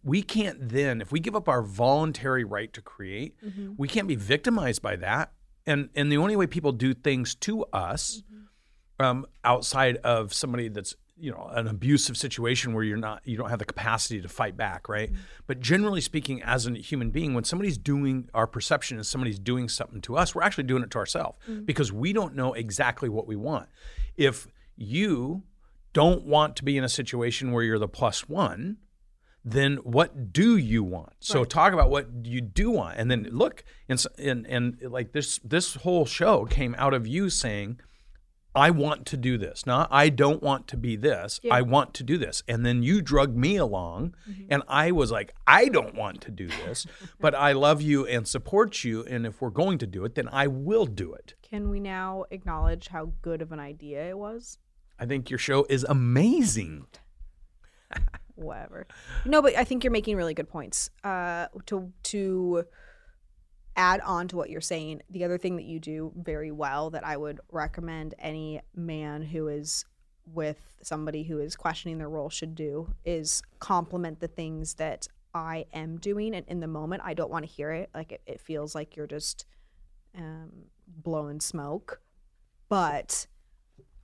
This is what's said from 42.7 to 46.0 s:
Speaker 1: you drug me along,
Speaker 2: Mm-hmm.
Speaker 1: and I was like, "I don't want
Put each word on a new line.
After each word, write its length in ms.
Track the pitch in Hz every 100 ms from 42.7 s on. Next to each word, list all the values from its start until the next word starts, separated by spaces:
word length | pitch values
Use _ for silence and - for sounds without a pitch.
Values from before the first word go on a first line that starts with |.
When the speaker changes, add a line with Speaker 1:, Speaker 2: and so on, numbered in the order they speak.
| 123
Speaker 1:
you 180 | 123 202
drug 340 | 139 143 139 117
me 220 | 147 202
along, 580 | 123 95 85 90 170 - 214
Speaker 2:
Mm-hmm. 160 | 196 196
Speaker 1:
and 140 | 143 -
I 240 | 139 165
was 200 | 170 113
like, 220 | 110 98 - 131
"I 220 | 175 262
don't 260 | 185 -
want 280 | 117